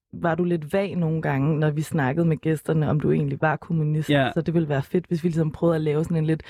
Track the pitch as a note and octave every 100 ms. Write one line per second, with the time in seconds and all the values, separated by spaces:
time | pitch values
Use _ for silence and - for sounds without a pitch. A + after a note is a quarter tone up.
0 | _ E3+ E3+ D#3+ F3 E3+ D3+ G3 G3 F3
1 | D#3+ D#3+ D3+ C3+ C#3 D3+ D3+ D3 D#3 E3
2 | B2+ D#3+ E3+ D#3 D#3+ D#3 - D#3+ D3 D3+
3 | D3 D#3 C#3+ C#3+ D#3 D3+ - E3 D3+ D#3
4 | D3+ C#3+ C3 - D#3+ E3 D3+ C#3 - F#3
5 | - E3+ F3 D#3+ D#3 - E3+ D#3+ D#3 D3
6 | E3 E3 D#3 D#3